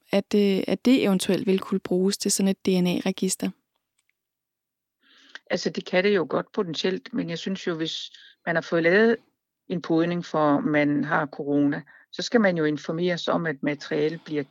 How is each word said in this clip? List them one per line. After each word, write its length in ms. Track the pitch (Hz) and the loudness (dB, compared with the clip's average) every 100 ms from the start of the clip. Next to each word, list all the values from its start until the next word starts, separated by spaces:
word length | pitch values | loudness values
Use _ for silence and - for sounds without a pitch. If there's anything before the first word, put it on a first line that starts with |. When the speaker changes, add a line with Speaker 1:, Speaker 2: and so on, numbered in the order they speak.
| _ | _
Speaker 1:
at, 220 | 196 - | -2 2
øh, 280 | 208 202 190 - | 2 2 2 0
at 180 | 196 | 0
det 200 | 240 262 | 4 4
eventuelt 420 | 208 185 - 180 - | 4 2 2 0 2
vil 120 | 190 | 0
kunne 220 | - 190 | 0 -4
bruges 380 | - 180 190 202 | -2 0 0 0
til 120 | 202 | -2
sådan 180 | - 196 | 0 0
et 180 | 190 - | 0 0
D 20 | |
N 180 | 185 180 | 2 2
A-register? 640 | 175 - - 185 - 190 - _ _ _ _ _ _ _ _ _ _ _ _ _ _ _ _ _ - - | 0 -2 -2 -2 -2 -6 -8 _ _ _ _ _ _ _ _ _ _ _ _ _ _ _ _ _ -18 -6
Speaker 2:
Altså, 200 | 180 - | -4 -4
det 140 | 175 | -6
kan 200 | - 180 | -2 0
det 120 | 202 202 | 2 2
jo 100 | 143 | 0
godt 180 | 175 180 | -4 -4
potentielt, 600 | - 180 151 190 185 - | -4 -4 -4 -4 -4 -6
men 160 | - 170 | -6 -6
jeg 80 | 165 | -6
synes 280 | 196 190 - | -6 -6 -4
jo, 80 | |
hvis 360 | 160 160 - - - - _ - | -4 -4 -6 -12 -16 -20 _ -4
man 100 | 160 | -4
har 60 | |
fået 200 | - 170 | 0 2
lavet 340 | 165 196 226 233 _ _ _ _ - | 4 4 4 2 _ _ _ _ -8
en 140 | 180 | -6
podning 420 | - 165 170 175 | 0 2 2 -2
for, 360 | 165 156 151 143 | -2 0 2 2
man 440 | - 147 147 147 | 2 2 2 0
har 220 | 147 165 143 | 0 -2 -2
corona, 560 | - 143 143 143 160 - - _ | -6 -2 0 0 -2 -8 -20 _
så 100 | - | -10
skal 180 | - 233 | 0 2
man 160 | 202 170 | 4 2
jo 80 | |
informeres 640 | 151 151 - 165 180 170 - | 0 -2 -4 -2 -2 -2 -2
om, 180 | 170 165 | -2 -2
at 160 | 139 | -4
materialet 580 | 151 147 - 151 151 165 | -4 -6 -4 -2 -2 -4
bliver 200 | - 151 139 | -6 -6 -6